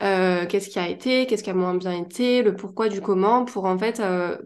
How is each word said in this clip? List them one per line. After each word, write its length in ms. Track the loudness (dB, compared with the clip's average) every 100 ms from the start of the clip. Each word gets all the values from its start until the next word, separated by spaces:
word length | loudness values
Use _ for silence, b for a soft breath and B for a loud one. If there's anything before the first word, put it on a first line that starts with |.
euh, 440 | 0 2 2 2 0
qu'est-ce 240 | -2 -2
qui 80 | -4
a 100 | -4
été, 380 | -4 0 2 2
qu'est-ce 160 | 0
qui 80 | 0
a 40 |
moins 200 | 0 0
bien 160 | 0 -2
été, 500 | -4 -4 -2 2 4
le 120 | 4
pourquoi 340 | 0 -4 -2 -2
du 120 | -2
comment, 440 | 0 2 4 4
pour 200 | 2 -2 -2
en 100 | 0
fait, 220 | -2 -2
euh, 380 | -2 -2 -2 -6